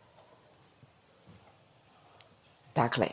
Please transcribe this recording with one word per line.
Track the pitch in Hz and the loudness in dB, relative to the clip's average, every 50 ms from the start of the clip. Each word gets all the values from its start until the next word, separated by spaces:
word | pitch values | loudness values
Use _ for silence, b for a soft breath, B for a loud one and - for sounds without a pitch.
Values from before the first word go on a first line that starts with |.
| - - - - - - - - - - - - - - - - - - - - - - - - - - - - - - - - - - - - - - - - - - - - - - - - - - - - - - - | -20 -20 -20 -20 -20 -20 -20 -20 -20 -20 -20 -20 -20 -20 -20 -20 -20 -20 -20 -20 -20 -20 -20 -20 -20 -20 -20 -20 -20 -20 -20 -20 -20 -20 -20 -20 -20 -20 -20 -20 -20 -20 -20 -20 -20 -20 -20 -20 -20 -20 -20 -20 -14 -4 0
Dakle, | - 123 120 - 117 101 - | 2 2 2 2 2 0 0